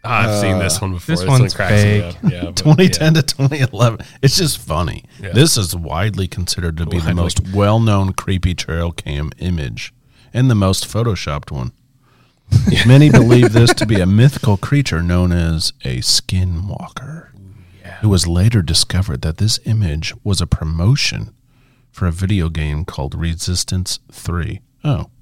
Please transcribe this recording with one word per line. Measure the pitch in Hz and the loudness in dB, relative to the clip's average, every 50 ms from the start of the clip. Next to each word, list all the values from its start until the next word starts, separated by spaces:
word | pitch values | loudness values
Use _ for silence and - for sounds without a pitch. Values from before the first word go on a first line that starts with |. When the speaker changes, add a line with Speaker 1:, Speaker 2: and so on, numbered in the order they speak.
| - | -6
Speaker 1:
Ah, | 117 117 - 117 110 | -2 -2 0 0 0
I've | 104 104 | 0 0
seen | 101 95 98 | 0 0 0
Speaker 2:
Uh, | 98 | 0
Speaker 1:
this | 98 95 - - | -2 -2 -4 -4
one | 101 95 | -4 -6
before. | 92 90 - - | -6 -8 -4 -4
Speaker 3:
This | 165 170 | -4 -2
Speaker 1:
This | 185 - | 0 2
one | 135 127 | 4 4
Speaker 3:
one's | 123 95 - | 4 2 0
Speaker 1:
cracks | - 98 90 | -4 0 2
me | 104 104 104 104 104 104 | 2 4 4 4 2 2
Speaker 3:
fake. | 90 | -2
Speaker 1:
up. | 87 87 - - 180 | -4 -10 -6 -6 -6
Yeah, | - 87 85 | -4 -4 -10
but, | 85 85 | -8 -6
Speaker 2:
Twenty | - - 151 156 - 190 180 | 0 4 4 6 6 6 4
ten | - - 156 160 160 | 4 2 2 2 4
Speaker 1:
yeah. | 160 | 2
Speaker 2:
to | - - - | 2 -2 -2
twenty | - 139 135 151 147 | 0 0 0 0 0
eleven. | 131 - - 101 123 117 110 - - - - - | -2 -2 0 0 0 0 0 -4 -14 -18 -8 0
It's | - 139 - | 0 2 2
just | - 180 147 - | 2 0 0 -2
funny. | - - - 78 78 90 78 - - - _ _ - | -6 -6 -4 -4 -2 -2 -4 -6 -10 -16 _ _ -16
Speaker 1:
Yeah. | - 95 | -12 -2
Speaker 2:
This | - 113 156 156 - 120 | 2 2 4 4 2 0
is | 98 85 - | -2 -4 -4
widely | 87 82 71 73 82 98 - 95 98 95 90 | -8 -8 -6 -4 -4 -4 -4 -2 -4 -6 -6
considered | - - 87 - - - 87 85 80 80 | -6 -8 -6 -6 -6 -4 -4 -6 -4 -4
to | 85 | -4
be | 78 82 85 | -4 -4 -2
the | 80 | -2
Speaker 1:
Widely. | 80 87 87 | -2 0 0
Speaker 2:
most | 85 85 - - - 95 | -2 0 -2 -4 -4 -2
well-known | 95 101 101 101 107 113 113 110 104 98 98 95 92 | 0 2 2 4 4 2 2 2 2 2 0 -2 -4
creepy | - - - 98 90 - 90 87 | -6 -6 -4 -4 -2 -2 -4 -4
trail | - - - 78 85 85 85 | -4 -6 -6 -4 -4 -4 -4
cam | 82 - - - 73 71 76 78 - - | -6 -8 -10 -6 -6 -6 -6 -6 -8 -6
image | 78 90 90 80 71 60 55 - - - _ _ _ _ _ _ _ _ | -6 -4 -4 -4 -4 -8 -8 -10 -14 -14 _ _ _ _ _ _ _ _
and | - 113 131 131 | -2 0 2 2
the | 120 | 4
most | 104 98 95 95 - - | 4 4 2 2 -2 -4
photoshopped | - - 107 120 120 98 - - - 73 73 - - | -6 -4 -2 -2 -2 -2 -4 -6 -6 -8 -8 -8 -10
one. | 78 67 62 62 _ _ _ _ _ _ _ _ _ _ _ | -10 -8 -8 -10 _ _ _ _ _ _ _ _ _ _ _
Speaker 1:
<laughs> | _ _ _ _ - - - - 202 - - 95 | _ _ _ _ 0 2 2 2 2 0 2 6
Speaker 2:
Many | 113 131 139 147 151 | 6 8 8 8 8
believe | - - - 117 - 123 - - | 6 6 6 8 6 6 6 6
this | 110 113 117 - - | 6 4 4 4 4
to | - - | 2 0
be | 107 113 98 | 0 2 2
a | 87 | 2
mythical | 92 98 107 120 147 - - - - 101 | 4 4 6 6 4 4 2 0 0 0
creature | 95 - - 139 143 139 - - 80 | 0 0 -2 0 0 0 0 -2 -2
known | 85 87 87 90 90 90 | 0 0 2 2 2 2
as | 87 87 82 82 80 80 - - - _ - | 2 2 0 0 0 -2 -4 -6 -6 _ -8
a | 67 62 64 | -6 -6 -4
skinwalker. | - - - - - - 101 92 92 90 85 82 95 101 - - - - - - 131 147 156 165 - - - - - - - - - - - - | 0 0 0 0 0 -2 -2 -2 -2 -2 -2 -4 -6 -8 -10 -12 -14 -14 -16 -16 -14 -14 -16 -16 -18 -20 -20 -20 -20 -20 -20 -20 -20 -20 -20 -20
Speaker 1:
Yeah. | - - - - | -20 -20 -10 -2
Speaker 2:
It | - | 0
was | 107 98 90 82 | 2 2 2 2
later | 85 85 87 95 110 117 104 | 0 0 2 2 4 2 2
discovered | 82 71 80 - - - - 90 98 - 73 62 | 0 2 0 0 0 0 -2 -2 -2 -2 -4 -4
that | - 82 78 - | -4 -6 -2 0
this | 101 107 - - _ | -2 -2 -2 -4 _
image | - 110 110 101 82 73 78 80 - - - _ | -2 0 0 0 0 -2 -4 -6 -8 -12 -8 _
was | 104 95 87 | -4 -2 -2
a | 87 | -2
promotion | - - - 82 80 80 80 87 107 143 147 - - - - - - _ _ _ _ _ _ _ _ _ _ _ _ | -4 -4 -6 -4 -6 -2 0 2 2 2 2 0 -4 -4 -6 -10 -12 _ _ _ _ _ _ _ _ _ _ _ _
for | _ - 95 | _ -4 -4
a | 87 | -4
video | 80 85 95 95 107 95 82 82 | -2 -2 -2 0 0 0 0 -2
game | 80 85 76 76 73 76 82 | -2 -4 -4 -4 -4 -4 -6
called | - - - 67 69 71 | -8 -8 -8 -8 -6 -6
Resistance | 80 80 85 82 82 - - 90 87 - - 92 90 90 - - - _ - | -6 -4 -4 -4 -6 -6 -4 -4 -4 -4 -4 -4 -4 -4 -6 -8 -10 _ -20
Three. | - - - - 85 85 78 - - 101 _ _ _ _ - | -20 -12 -10 -6 -6 -6 -6 -6 -10 -12 _ _ _ _ -4
Oh. | 147 135 78 71 - _ _ | -2 -2 -2 -4 -10 _ _